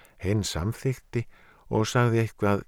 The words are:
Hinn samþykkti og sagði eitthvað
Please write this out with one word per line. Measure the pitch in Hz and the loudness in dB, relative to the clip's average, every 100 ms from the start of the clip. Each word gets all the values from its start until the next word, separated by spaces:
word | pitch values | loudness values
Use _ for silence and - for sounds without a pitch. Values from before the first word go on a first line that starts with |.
| - - | -20 -8
Hinn | 92 107 | -2 -2
samþykkti | 95 80 92 - 135 127 - 120 - - - - - | -2 -4 -4 -4 -4 -6 -6 -6 -6 -12 -20 -20 -4
og | 110 107 | -2 2
sagði | 127 120 113 | 2 4 2
eitthvað | 113 - 101 101 | 0 0 0 0